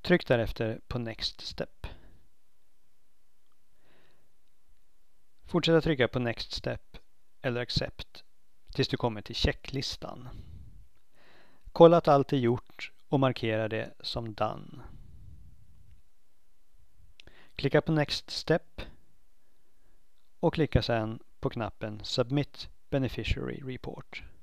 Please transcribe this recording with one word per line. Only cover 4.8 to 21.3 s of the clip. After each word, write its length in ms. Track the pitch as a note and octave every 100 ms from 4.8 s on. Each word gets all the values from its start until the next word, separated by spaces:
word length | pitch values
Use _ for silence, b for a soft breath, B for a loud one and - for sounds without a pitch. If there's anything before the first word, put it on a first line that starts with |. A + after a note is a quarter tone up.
| - - - - - -
Fortsätt 300 | - F3 E3
att 100 | E3
trycka 240 | D#3 C#3+ A#2
på 100 | C3
Next 340 | A#2+ A#2 -
Step 440 | - - A#2+ - - - - - -
eller 180 | C#3 A#2+
Accept 640 | B2 - - - - - - - - - -
tills 140 | - C3
du 80 | -
kommer 260 | B2 G#2
till 120 | -
checklistan. 960 | A#2 - - - C3+ C3+ - - - B2 B B B B B - - - b b b b b b
Kolla 240 | - E3+ E3+
att 120 | D#3+
allt 240 | C#3+ C3+
är 40 | C#3+
gjort 560 | A#2+ A#2+ - - - - -
och 120 | C#3+
markera 480 | C3+ A#2+ A2+ A2 A2
det 260 | A2 A#2 -
som 340 | - B2 A2+
done. 480 | G#2 A2 - - - B B B B B B B B - - - - - - - - - - - - - - - - b b b -
Klicka 240 | C#3+ D3+
på 120 | -
Next 380 | D#3 C#3+ - -
Step 520 | - - E3 - - - - - - - - - - - - - - - - - -
och 140 | E3+
klicka 280 | - D3 B2+
sedan 360 | - A#2 A2 A2 -